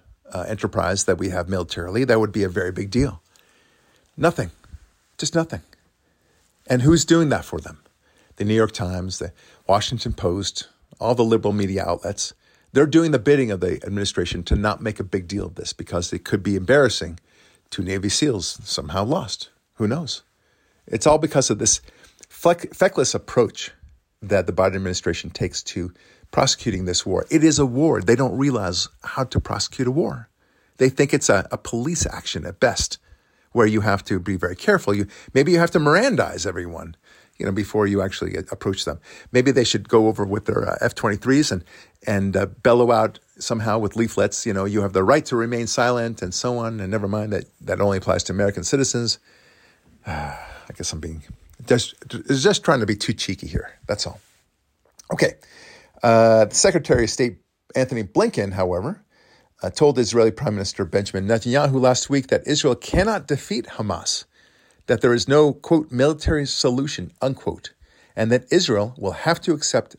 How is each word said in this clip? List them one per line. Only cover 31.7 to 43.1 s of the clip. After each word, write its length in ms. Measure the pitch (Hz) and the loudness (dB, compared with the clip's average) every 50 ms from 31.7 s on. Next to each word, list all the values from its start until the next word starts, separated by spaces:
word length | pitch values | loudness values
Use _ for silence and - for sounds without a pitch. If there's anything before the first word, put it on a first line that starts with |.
| 123 117 120 165 175 139 - | -4 -4 -2 -2 -2 -2 -4
action 400 | - - - - - - 85 82 | -4 -4 -8 -10 -8 -8 -8 -8
at 120 | 85 87 - | -8 -2 0
best, 400 | 131 120 - - - - - - _ _ - _ _ _ _ _ _ _ | 0 0 2 -2 -4 -6 -8 -12 _ _ -20 _ _ _ _ _ _ _
where 140 | - 120 113 | 2 4 4
you 160 | 110 107 107 | 4 4 2
have 200 | 98 107 98 98 - | 2 0 0 -2 -2
to 140 | - 101 92 | -4 -4 -4
be 180 | 87 104 95 | -2 -4 -4
very 200 | 90 - 87 90 | -4 -4 -6 -6
careful. 380 | - - - 202 180 - - 104 | -2 2 2 2 2 2 0 -2
You, 120 | 101 101 - - - - - - | -2 -2 -6 -8 -18 -20 0 2
maybe 180 | 131 143 165 | 2 4 4
you 60 | 175 170 | 4 4
have 120 | 170 170 | 4 2
to 60 | - 175 | 2 2
Mirandize 680 | 147 147 156 190 247 277 208 127 92 80 85 90 - | 4 4 4 4 4 2 2 0 0 -2 -4 -6 -6
everyone, 500 | 101 85 90 87 85 82 78 85 85 85 _ _ _ - _ _ _ _ | -6 -6 -6 -8 -8 -10 -12 -14 -14 -18 _ _ _ -20 _ _ _ _
you 80 | - - | -6 -4
know, 80 | 101 | -2
before 340 | 98 107 101 - - 107 104 | -2 -2 -4 -2 0 0 2
you 140 | 101 101 98 | 2 2 0
actually 340 | 95 98 - - - 95 95 | 0 -2 -4 -6 -6 -6 -6
a-, 80 | 82 - - | -8 -8 -10
approach 360 | - - - 101 95 - - | -12 -6 -4 -4 -4 -2 -4
them. 120 | 80 76 - - - - - - - | -6 -8 -10 -14 -20 -20 -20 -16 0
Maybe 200 | - 127 123 139 | 0 2 4 4
they 140 | 127 135 117 | 4 4 2
should 240 | - - 110 98 - | 2 0 -2 0 4
go 180 | - 110 110 | 4 6 6
over 180 | 110 107 107 104 | 4 2 0 -2
with 220 | 98 98 107 - | -2 -2 -2 -2
their, 200 | - - - - | -2 -2 -2 -2
uh, 120 | - - - | -2 -2 -2
F 140 | - 113 - | -2 -2 -2
twenty-threes 580 | - - 110 101 101 - 123 131 147 151 - | -2 -2 -2 -2 0 2 2 4 4 4 2
and, 120 | 104 90 - - - - - _ _ _ - | -2 -4 -6 -10 -20 -20 -20 _ _ _ -4
and, 300 | - 104 98 98 98 92 | -2 -2 0 0 0 0
uh, 100 | 95 98 | 0 -2
bellow 440 | 92 - - - 123 117 120 120 120 | -2 -4 0 4 4 6 6 6 4
out 280 | 117 110 110 110 | 4 4 2 0